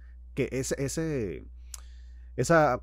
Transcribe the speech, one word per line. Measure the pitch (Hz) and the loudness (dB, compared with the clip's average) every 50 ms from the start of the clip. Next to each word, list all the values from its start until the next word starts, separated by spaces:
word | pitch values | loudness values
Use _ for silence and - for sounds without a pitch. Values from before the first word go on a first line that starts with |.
| - - - - - - - | -16 -16 -16 -16 -16 -8 -2
que | - 131 - | -2 -2 0
ese, | - 131 131 - - - 139 | 0 -2 -2 0 0 0 0
ese, | 135 - - 160 160 151 135 110 92 76 60 53 - - - - - - - - - - - - - - - - - - | 0 0 -2 -2 0 0 0 0 -2 -2 -4 -8 -12 -14 -16 -14 -14 -14 -14 -14 -14 -16 -16 -16 -16 -16 -16 -16 -6 -2
esa | - 135 - 170 165 151 143 127 123 | 0 4 6 8 8 8 6 4 2